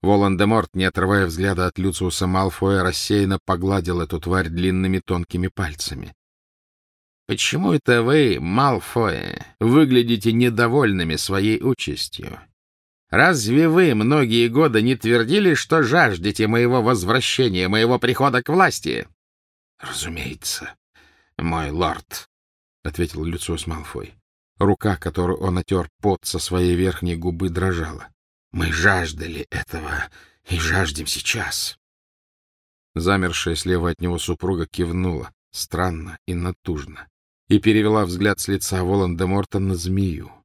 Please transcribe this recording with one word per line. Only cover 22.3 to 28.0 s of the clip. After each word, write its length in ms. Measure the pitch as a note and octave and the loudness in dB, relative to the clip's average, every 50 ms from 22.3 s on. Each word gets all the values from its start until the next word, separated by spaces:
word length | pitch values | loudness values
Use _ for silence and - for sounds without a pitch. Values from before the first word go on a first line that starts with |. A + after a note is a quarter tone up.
| _ _ _ _ _ _ _ _ _ _ _ | _ _ _ _ _ _ _ _ _ _ _
ответил 400 | E2+ D#2 - F2 D#2+ D#2+ D#2+ D#2 | -10 -4 -4 -4 -4 -4 -6 -6
Люциус 420 | E2 E2 D#2+ - - F2 D#2 - | -6 -6 -6 -6 -6 -6 -6 -6
Малфой. 480 | - D#2+ D#2+ D2 - - - G1+ - - _ _ _ _ _ _ _ _ _ | -8 -10 -10 -12 -12 -12 -12 -12 -12 -18 _ _ _ _ _ _ _ _ _
Рука, 380 | G2 G2 G2+ - - G#2+ F#2+ | 0 0 0 2 0 -2 -2
которую 420 | E2+ - F2+ D#2 - F2+ F2 F#2 - | 0 -2 -6 -4 -2 -2 -2 -2 -2
он 200 | - F#2 F2+ F2+ | -2 -2 -2 -2
отер 300 | F2 - G2+ F#2 E2+ D#2+ _ _ | -2 0 -2 -2 -2 -4 _ _
пот 240 | - G#2 F#2+ F2 _ | 0 0 0 0 _
со 160 | - - E2+ | -6 -6 -6
своей 340 | - - F2+ F2+ F2+ F2+ F2 | -6 -2 0 2 2 2 2
верхней 400 | F2 F#2 F#2 F2+ - - F2 E2+ | 2 0 0 -2 -2 -4 -4 -4
губы, 360 | E2 E2 F2+ F2 E2 F#2 F#2 | -4 -4 -4 -4 -2 -4 -4
дрожала. 580 | E2 F2 F2 F#2+ F2+ E2+ E2 D#2+ D#2+ - | -2 -2 -2 0 -2 -2 -4 -8 -10 -14